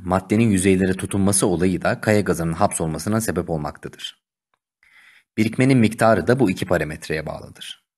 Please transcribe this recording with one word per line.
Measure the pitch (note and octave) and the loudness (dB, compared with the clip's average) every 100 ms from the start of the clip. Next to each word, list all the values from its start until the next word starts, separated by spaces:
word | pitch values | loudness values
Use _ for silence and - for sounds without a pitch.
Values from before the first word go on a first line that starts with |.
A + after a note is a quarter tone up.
maddenin | F2+ F#2 - G#2 A#2 | -2 -2 0 2 2
yüzeylere | G2 G2 F#2 F#2+ | 2 4 2 2
tutunması | F#2 G2 G2+ G2 G2 A2+ | -2 -4 0 0 2 0
olayı | E2+ F#2+ F2 | 2 0 0
da | F#2 A#2+ | -2 -2
kaya | - G#2+ | 0 0
gazının | F#2 E2 E2 | 0 -2 -4
hapsolmasına | D#2+ G2+ - E2 D2+ G#2+ A2 | -2 -2 0 -4 -4 -4 -4
sebep | A2 F2 E2 | -2 -4 -4
olmaktadır. | D#2+ D2 - C#2+ - - - _ _ _ _ _ _ _ _ _ _ _ - | -6 -6 -10 -16 -14 -16 -16 _ _ _ _ _ _ _ _ _ _ _ -2
Birikmenin | A2 A2 C3 C3 | -2 2 4 4
miktarı | A2 - A2+ A2 - | 4 4 4 4 2
da | B2+ | 2
bu | G#2 | 2
iki | - - | 0 -2
parametreye | E2+ D#2 C#2 - D#2 D2+ | -2 -2 -10 -6 -6 -6
bağlıdır. | D2 C#2 - - - _ | -12 -16 -18 -20 -20 _